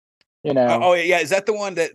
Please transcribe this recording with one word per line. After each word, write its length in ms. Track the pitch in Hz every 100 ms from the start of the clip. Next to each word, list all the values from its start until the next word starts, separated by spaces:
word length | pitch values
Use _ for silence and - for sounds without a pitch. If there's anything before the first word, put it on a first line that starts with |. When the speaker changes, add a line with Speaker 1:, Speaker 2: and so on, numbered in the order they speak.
| _ _ _ _
Speaker 1:
you 100 | 151
Speaker 2:
Uh, 20 | 135
Speaker 1:
know. 240 | 123 117
Speaker 2:
oh, 120 | 180 180
yeah. 240 | 170 175
Is 100 | 151
that 160 | 196 196
the 80 |
one 220 | 208 202 170
that 160 | 165